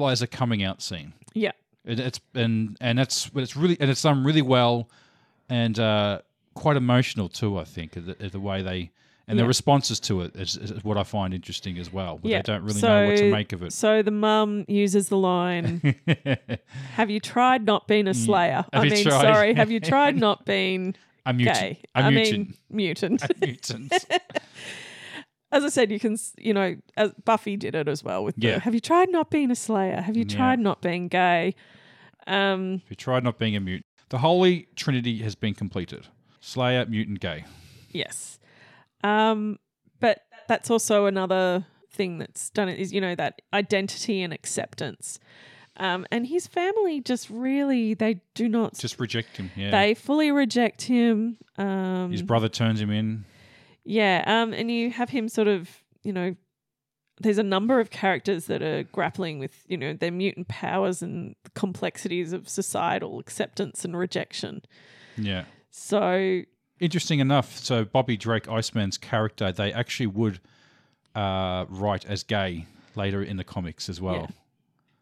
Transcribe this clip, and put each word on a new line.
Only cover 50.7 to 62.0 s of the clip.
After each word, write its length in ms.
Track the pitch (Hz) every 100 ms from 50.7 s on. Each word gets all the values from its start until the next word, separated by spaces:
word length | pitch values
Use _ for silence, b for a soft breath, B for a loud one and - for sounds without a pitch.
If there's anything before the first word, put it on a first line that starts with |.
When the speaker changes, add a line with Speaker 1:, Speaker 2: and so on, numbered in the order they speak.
| -
Speaker 2:
him. 540 | - 240 233 214 226 220 - -
Um, 540 | 196 190 185 185 180
Speaker 1:
His 100 | 180
brother 260 | 104 117 110
turns 320 | - 113 110
him 80 | 104
in. 340 | 107 110 110 101 b b b b b -
Speaker 2:
Yeah, 360 | 214 208 175 -
um, 260 | 220 226
and 180 | - 233
you 180 | 233 233
have 200 | 240 240
him 180 | 262 220
sort 180 | - 208
of, 220 | 196 175 - _ _
you 80 | 202
know, 220 | 185 180 175 _ _ _ _ _ _ _ -
there's 160 | 214 202
a 60 |
number 360 | 202 190 220 262
of 120 | 220
characters 540 | - 190 170 - 175 -
that 140 | 156
are 200 | 156 147
grappling 540 | - - 160 196 165 151
with, 260 | 135 - -
you 100 | 175
know, 160 | 139
their 180 | 151 170
mutant 360 | 175 196 - 180
powers 540 | - 175 185 196 180
and 320 | 175 175 - -
the 60 | -
complexities 800 | - 196 180 - -